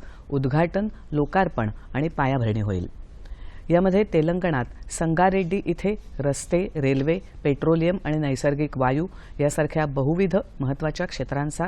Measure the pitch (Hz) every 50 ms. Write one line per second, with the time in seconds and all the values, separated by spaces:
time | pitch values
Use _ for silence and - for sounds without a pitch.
0 | - - - - - - 139 139 135 131 131 156 170 170 - 190 214 220 - -
1 | - - 151 147 147 - - 190 190 175 - 127 110 104 - - - - - 127
2 | 151 165 - - 139 131 135 131 117 110 107 113 104 104 98 90 90 - - -
3 | - - - - - - - - - - - - - - 160 175 190 190 180 202
4 | 214 - - 160 151 165 170 185 180 180 151 127 120 - - - - - - -
5 | 170 165 160 170 180 190 185 196 190 165 190 202 - - 175 - - 196 214 -
6 | - - - - 135 143 135 - - - 175 175 190 - - 156 135 135 135 135
7 | 135 156 165 190 - - - - - 151 139 - 147 156 165 165 160 170 185 202
8 | - 151 151 156 151 139 135 127 - 147 143 143 151 143 - 131 127 127 135 147
9 | 175 190 - - - - - - 143 147 - - 151 139 - 160 151 147 131 143
10 | 131 139 165 175 196 180 170 190 - - - - 139 131 139 - 156 151 139 -
11 | 175 - - - 131 - 135 139 147 151 - - 165